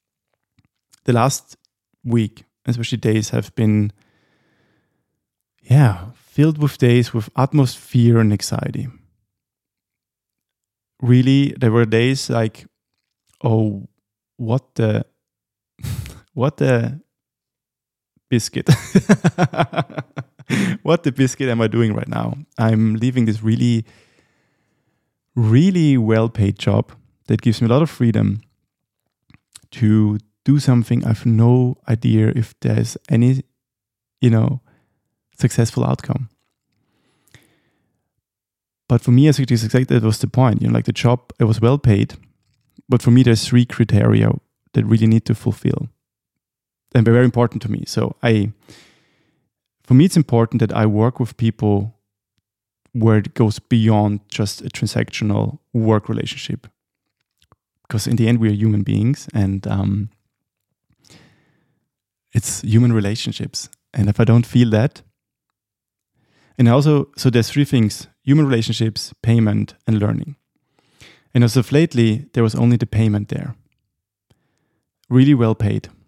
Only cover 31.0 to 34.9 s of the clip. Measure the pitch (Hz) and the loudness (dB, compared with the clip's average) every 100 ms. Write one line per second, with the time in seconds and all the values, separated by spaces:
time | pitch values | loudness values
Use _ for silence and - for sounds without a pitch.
31 | - 113 120 113 117 127 123 - - 113 | -2 -2 0 2 4 4 0 -4 -4 -2
32 | 123 110 110 - 110 _ 120 110 117 - | 0 2 2 0 -6 _ -4 -2 -4 -8
33 | - 117 120 131 - _ _ _ _ _ | -2 0 2 0 -6 _ _ _ _ _
34 | _ _ 123 113 113 123 - _ _ | _ _ 2 2 0 -4 -10 _ _